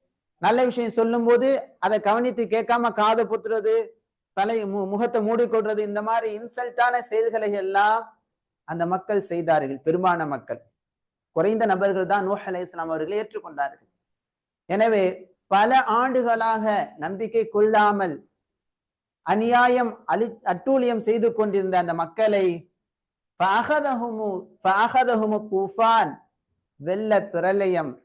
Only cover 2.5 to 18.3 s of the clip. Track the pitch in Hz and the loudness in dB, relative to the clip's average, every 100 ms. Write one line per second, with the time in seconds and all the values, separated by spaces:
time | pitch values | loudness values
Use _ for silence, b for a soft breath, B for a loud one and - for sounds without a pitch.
2.5 | 220 226 240 233 220 214 226 202 220 214 | -2 0 0 0 0 0 2 0 -4 -4
3.5 | 226 208 226 226 _ _ _ _ - 208 | -2 0 0 -2 _ _ _ _ -4 -2
4.5 | 226 202 202 190 202 233 240 214 233 240 | -2 -4 -4 -4 -2 0 0 0 0 2
5.5 | 220 214 214 208 208 214 226 226 208 233 | 0 0 -4 -4 -4 -2 -2 -2 -8 -12
6.5 | - 247 240 247 247 - 220 226 220 214 | -10 -8 0 0 0 -2 -2 0 -2 -2
7.5 | 202 190 196 208 226 226 _ _ _ _ | -2 -2 2 2 0 -4 _ _ _ _
8.5 | _ - 165 170 185 185 202 202 170 165 | _ -12 -6 -2 -4 -2 -2 -2 -4 2
9.5 | 156 135 135 160 180 185 170 151 135 - | 2 0 -4 -2 0 0 0 -2 -6 -8
10.5 | 113 _ _ _ _ _ _ _ 160 185 | -14 _ _ _ _ _ _ _ -2 0
11.5 | 220 220 185 196 190 180 202 190 202 - | 0 0 0 0 0 0 0 0 -4 -6
12.5 | 180 180 170 165 160 156 208 214 - 175 | -8 -8 -10 -6 -6 -4 -4 -6 -12 -12
13.5 | 143 139 - _ _ _ _ _ _ _ | -8 -8 -8 _ _ _ _ _ _ _
14.5 | _ - 196 226 214 185 185 - _ _ | _ -6 0 2 4 2 -2 -16 _ _
15.5 | 190 220 262 226 226 254 254 233 226 226 | 2 4 2 2 0 2 0 0 0 0
16.5 | 220 214 202 - - 156 190 220 226 220 | 0 0 -2 -4 -8 -8 -6 -2 -2 0
17.5 | 208 214 220 208 202 185 143 _ | 2 4 4 4 2 -2 -6 _